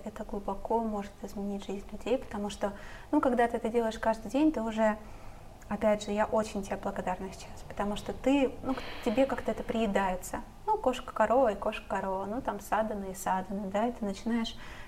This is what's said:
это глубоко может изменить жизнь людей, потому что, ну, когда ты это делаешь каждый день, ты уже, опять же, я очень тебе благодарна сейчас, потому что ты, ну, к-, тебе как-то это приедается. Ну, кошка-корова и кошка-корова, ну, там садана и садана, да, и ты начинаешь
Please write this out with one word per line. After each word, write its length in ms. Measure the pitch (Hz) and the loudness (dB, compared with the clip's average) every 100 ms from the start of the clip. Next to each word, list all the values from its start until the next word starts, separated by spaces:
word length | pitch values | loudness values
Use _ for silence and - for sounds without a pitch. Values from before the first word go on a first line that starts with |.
это 180 | 214 - | -8 -10
глубоко 560 | 214 202 202 196 - 226 | -6 -6 -4 -4 0 0
может 260 | 226 208 202 - | 2 -2 -6 -8
изменить 420 | 196 208 202 196 - | -10 -6 -4 -4 -6
жизнь 200 | 196 - | -8 -8
людей, 280 | 208 - 262 | -6 0 0
потому 320 | - 208 202 | 0 -4 -4
что, 220 | - 202 202 - - - | -2 -2 -2 -10 -12 0
ну, 100 | 294 | 4
когда 280 | 285 240 233 | 4 6 4
ты 80 | 233 | 2
это 120 | 226 | 0
делаешь 280 | 233 226 220 | 2 2 0
каждый 320 | 226 220 - | 0 0 2
день, 220 | 262 311 | 4 4
ты 80 | 277 | 4
уже, 360 | 226 220 214 214 - - - - - - - | 0 4 4 2 -6 -12 -12 -12 -14 -12 -4
опять 360 | 208 214 208 | 2 4 4
же, 80 | 208 | 2
я 140 | 208 214 | 0 4
очень 360 | 220 214 202 | 2 2 -2
тебе 140 | 196 190 | -4 -4
благодарна 560 | 202 190 180 185 190 | -4 -2 -2 -2 -6
сейчас, 320 | - - - - | -8 -12 -12 -8
потому 280 | - 202 202 | -4 -2 -2
что 160 | - | -4
ты, 400 | 202 262 277 254 - | 0 4 6 4 0
ну, 120 | - | -4
к-, 80 | 262 - - | -4 -4 -4
тебе 220 | 240 220 269 | 0 4 4
как-то 240 | 233 - | 2 -2
это 140 | 220 | -2
приедается. 760 | - 226 226 196 196 185 - - - - 415 | 0 0 2 2 2 0 -4 -8 -8 -6 0
Ну, 100 | 415 | 2
кошка-корова 760 | 262 247 - - 214 247 240 | 2 0 0 2 6 6 6
и 40 | 202 | 2
кошка-корова, 680 | 214 214 - 196 190 190 196 | -2 -4 -4 -2 -2 -2 -2
ну, 140 | 226 | -4
там 180 | - 202 | -2 -4
садана 460 | - 202 220 208 190 | 0 2 2 -2 -6
и 80 | |
садана, 520 | 185 - 185 196 196 196 | -4 0 0 0 -4 0
да, 160 | 202 240 | 2 2
и 40 | |
ты 120 | 240 | 0
начинаешь 500 | 202 196 226 233 226 - - - | -2 -2 0 0 0 -6 -10 -12